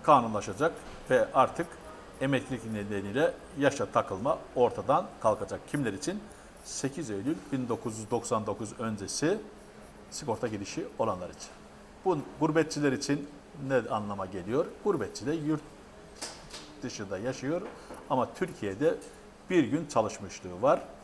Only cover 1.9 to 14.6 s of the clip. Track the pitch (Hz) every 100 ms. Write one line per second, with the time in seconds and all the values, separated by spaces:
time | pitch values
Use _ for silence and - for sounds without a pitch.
1.9 | - - - 135 135 - 127 113 107 101
2.9 | 101 101 117 170 - - - 139 139 104
3.9 | 120 - 95 127 - - - 120 - 101
4.9 | 151 202 - 113 101 98 95 - 147 123
5.9 | 98 - 202 - - - - - - 139
6.9 | 139 131 101 120 165 - 139 123 110 123
7.9 | 107 107 117 - 113 104 101 110 - 113
8.9 | 104 95 - 151 214 - - - - -
9.9 | - - - 135 107 120 104 101 - 185
10.9 | - 110 92 82 - - - - - -
11.9 | - - 165 - - 160 160 156 151 147
12.9 | 123 - 143 180 - - 156 135 131 113
13.9 | 117 104 101 95 95 90 127